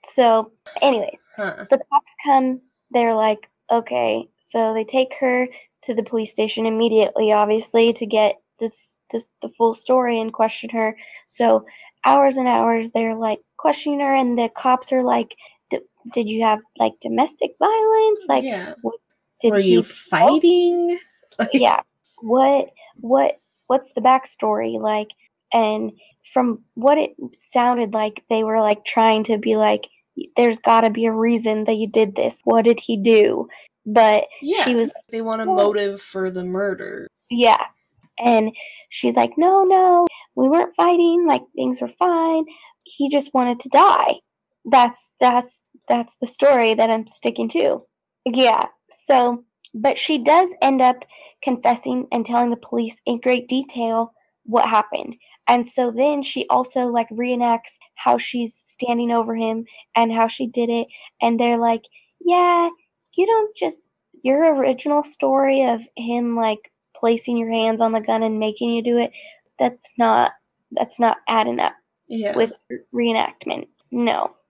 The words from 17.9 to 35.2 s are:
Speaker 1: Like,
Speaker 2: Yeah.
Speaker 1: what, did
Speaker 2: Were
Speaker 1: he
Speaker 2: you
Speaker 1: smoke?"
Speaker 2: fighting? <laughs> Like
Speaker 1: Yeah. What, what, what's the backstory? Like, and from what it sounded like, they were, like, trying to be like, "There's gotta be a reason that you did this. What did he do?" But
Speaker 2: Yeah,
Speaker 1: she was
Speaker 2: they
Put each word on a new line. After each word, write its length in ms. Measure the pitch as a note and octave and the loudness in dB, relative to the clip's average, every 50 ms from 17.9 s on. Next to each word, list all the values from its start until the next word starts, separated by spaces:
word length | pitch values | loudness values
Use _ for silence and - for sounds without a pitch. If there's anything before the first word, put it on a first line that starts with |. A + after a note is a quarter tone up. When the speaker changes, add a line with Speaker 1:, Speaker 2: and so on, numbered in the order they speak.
| A4 A4 A4 A4 G#4+ G#4+ F#4+ D#4 | 2 2 2 2 0 -2 -2 -2
Speaker 1:
Like, 140 | C#4 C4 B3+ | -2 -2 -2
Speaker 2:
Yeah. 320 | C4 - F#3 F3+ - - - - | -4 -8 -8 -10 -12 -16 -10 -10
Speaker 1:
what, 160 | A3+ - - _ _ _ _ _ _ _ _ | -10 -10 -10 _ _ _ _ _ _ _ _
did 100 | - A#3 G#3 | 0 2 2
Speaker 2:
Were 60 | G3+ | 2
Speaker 1:
he 120 | F#3+ F#3 | 2 4
Speaker 2:
you 100 | F3+ F3 - | 4 2 2
Speaker 1:
smoke?" 120 | - - - - - - D#3 | -2 -12 -20 -8 -4 0 4
Speaker 2:
fighting? 800 | A#3 C#4 D4+ D#4 E4+ E4+ F4+ F4+ F4 F4 F4 F4 F4 E4+ F4 F4+ - | 4 4 4 4 4 4 4 4 2 2 0 0 -2 -2 -4 -6 -8
<laughs> 40 | _ _ _ _ _ _ - | _ _ _ _ _ _ -6
Like 100 | G#3+ - - | -4 0 0
Speaker 1:
Yeah. 280 | - B3 G#3+ - - - _ _ _ _ _ _ _ | 2 2 2 2 0 -4 _ _ _ _ _ _ _
What, 480 | A#3 A3 A#3+ B3+ C4 C4+ C#4 C#4 - - _ _ - - _ - | -4 -2 2 2 4 2 2 0 -2 -4 _ _ -20 -20 _ -16
what, 380 | - A3+ B3+ C4+ C#4 - - _ _ _ _ _ _ | -4 0 0 2 2 0 -2 _ _ _ _ _ _
what's 260 | _ C4 C4+ C4+ _ _ | _ -2 -2 -2 _ _
the 80 | A#3+ | 0
backstory? 800 | G#3+ B3+ C4 C4 C4 - - _ - A3 G#3 G#3+ A3+ A3+ A#3 A3 | 2 2 2 2 0 -8 -10 _ -2 -2 -2 -2 -4 -4 -6 -4
Like, 300 | G#3+ G#3+ G#3+ G#3+ G#3+ G#3+ - _ _ _ _ _ _ _ | -4 -4 -4 -4 -6 -8 -16 _ _ _ _ _ _ _
and 400 | - A#3 A3+ G#3+ G#3+ G#3+ A3 A3 G#3+ _ _ _ _ _ _ - | 0 0 0 0 -2 -4 -6 -8 -10 _ _ _ _ _ _ -4
from 320 | - C4 B3 A#3+ A3+ - _ _ _ | -2 -2 0 0 -4 -6 _ _ _
what 240 | A3 A3+ C#4 D4 D#4 | 0 2 2 2 2
it 160 | - - - - - B3 _ _ - _ | 0 -4 -8 -14 -18 -18 _ _ -20 _
sounded 400 | - B3 A#3+ B3 B3 A#3+ A#3 G#3 G#3 | -2 0 2 2 0 0 -2 -4 -4
like, 280 | A3 G#3+ G#3+ G#3+ - _ _ | -4 -4 -4 -8 -12 _ _
they 140 | A#3 A3 A3 | -2 -2 -2
were, 160 | A3 A3 A3+ | 0 0 0
like, 240 | G#3+ G#3 G#3 G#3 _ | 2 2 0 -2 _
trying 380 | - - A#3 A3+ A3+ A3 A3 A3 | -4 0 2 4 4 4 2 0
to 140 | A3+ A3+ G#3+ | -2 -4 -2
be 160 | G#3+ A3 A3 | 0 -2 0
like, 340 | G#3+ G#3+ G#3+ G#3+ G#3 - - _ _ _ _ _ - - _ _ | 2 2 2 0 -2 -4 -12 _ _ _ _ _ -14 -14 _ _
"There's 220 | - A#3+ A#3+ A3+ A#3 | 2 2 2 0 0
gotta 320 | - - A3+ A#3 A3+ A3+ | 2 4 4 4 4 2
be 160 | G#3 A3+ A3+ | 0 0 -2
a 40 | A3+ | -2
reason 520 | A3 A3 A3+ A#3 A#3+ A3+ A#3 A3 G#3+ G#3+ G#3+ | 0 0 0 0 0 0 0 -2 -2 -2 -2
that 100 | A3 A3+ | -2 -2
you 140 | G#3+ A3 | -2 -4
did 280 | G#3+ - A3 A3 G3+ G3 | -2 0 0 0 0 0
this. 240 | - - A#3 - - _ | -4 -4 -4 -4 -4 _
What 220 | - A3+ A3+ G#3+ | 2 2 4 4
did 140 | A#3 A#3 A#3 | 2 2 0
he 180 | - - A#3 | -2 -6 -6
do?" 500 | G3+ G3 A#3 A3+ G#3+ G#3 - - - A#3+ - - - - _ _ _ _ | -2 2 4 6 6 6 4 2 -4 -6 -10 -14 -20 -20 _ _ _ _
But 380 | G#3+ G#3+ A#3 A3 G#3+ G#3+ G#3 G3 - - - C#4 | 0 2 4 4 6 4 2 0 -4 -12 -12 -6
Speaker 2:
Yeah, 200 | C#4+ F#4+ G#4 C#4 | -4 -2 -2 0
Speaker 1:
she 120 | C4 B3 | 0 0
was 160 | A#3 A3+ - - - _ _ | 0 -2 -4 -6 -14 _ _
Speaker 2:
they 140 | - A3+ | -10 -8